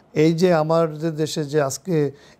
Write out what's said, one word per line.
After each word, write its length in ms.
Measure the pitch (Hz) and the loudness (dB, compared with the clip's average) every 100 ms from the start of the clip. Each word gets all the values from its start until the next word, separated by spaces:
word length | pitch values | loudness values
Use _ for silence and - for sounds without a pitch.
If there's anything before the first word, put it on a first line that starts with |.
| _ | _
এই 200 | 156 156 | 0 2
যে 220 | 165 185 | 4 2
আমাদের 640 | 165 156 165 165 151 160 151 | 2 2 0 0 -2 -6 -4
দেশে 280 | 151 165 | -4 -4
যে 180 | 143 151 | -2 -2
আজকে 500 | 135 - - 160 143 135 - | -2 -4 -2 0 -2 -4 -20